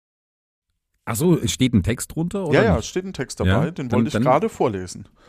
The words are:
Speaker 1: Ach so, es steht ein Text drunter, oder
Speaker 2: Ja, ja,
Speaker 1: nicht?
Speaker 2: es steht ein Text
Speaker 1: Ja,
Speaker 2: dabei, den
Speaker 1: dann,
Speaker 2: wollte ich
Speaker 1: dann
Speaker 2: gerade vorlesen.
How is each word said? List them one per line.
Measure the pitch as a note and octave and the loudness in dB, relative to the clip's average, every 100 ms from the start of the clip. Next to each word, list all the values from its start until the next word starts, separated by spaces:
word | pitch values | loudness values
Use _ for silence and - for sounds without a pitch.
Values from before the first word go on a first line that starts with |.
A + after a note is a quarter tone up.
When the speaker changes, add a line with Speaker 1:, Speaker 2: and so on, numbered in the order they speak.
| _ _ _ _ _ _ _ _ _ _ - | _ _ _ _ _ _ _ _ _ _ -8
Speaker 1:
Ach | G#2+ | 0
so, | E3 D#3+ | 2 2
es | A#2 | 2
steht | - B2+ | 0 2
ein | A2+ | 4
Text | - A#2+ - - | 2 -2 -6 -6
drunter, | E3+ G3+ F3+ | -4 -4 0
oder | D3+ | 4
Speaker 2:
Ja, | A3 | 4
ja, | C#3+ | 2
Speaker 1:
nicht? | |
Speaker 2:
es | - | -2
steht | - F#3+ | -6 -8
ein | |
Text | - B2+ - | -8 -8 -2
Speaker 1:
Ja, | F#2 | 0
Speaker 2:
dabei, | G2 E3 | 2 0
den | E3+ C3 | -4 -2
Speaker 1:
dann, | A#2 | 0
Speaker 2:
wollte | A2+ | 0
ich | |
Speaker 1:
dann | G#2+ | 0
Speaker 2:
gerade | B2+ C3+ A3 | 2 2 2
vorlesen. | - D3+ G2 F2+ - - _ | 0 -2 -2 -8 -12 -18 _